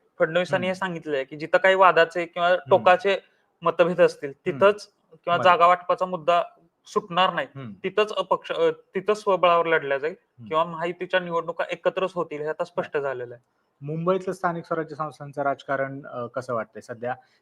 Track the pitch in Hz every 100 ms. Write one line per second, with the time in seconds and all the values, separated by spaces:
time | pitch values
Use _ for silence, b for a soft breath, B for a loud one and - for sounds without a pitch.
0 | _ - 165 170 175 185 185 185 190 165
1 | 151 143 135 151 156 175 190 190 185 160
2 | 165 175 170 180 175 180 - 185 185 180
3 | 202 190 - _ _ _ 165 165 170 180
4 | 165 - 143 135 185 143 196 208 - _
5 | _ 160 - 175 185 170 170 175 175 180
6 | 185 180 151 175 - _ _ _ - 208
7 | 202 170 185 170 135 139 120 - 190 190
8 | 214 196 185 185 - 160 165 160 _ 190
9 | 190 208 214 185 175 170 165 160 143 139
10 | 151 190 _ - 110 156 170 160 175 175
11 | 180 185 175 165 165 170 175 170 180 180
12 | 180 175 165 147 151 156 170 - - 151
13 | 139 127 120 120 _ _ _ _ 143 160
14 | 170 190 185 180 180 170 165 160 151 147
15 | 151 - 143 139 139 135 - 135 135 135
16 | - 123 120 131 120 117 107 107 - 117
17 | 120 127 b b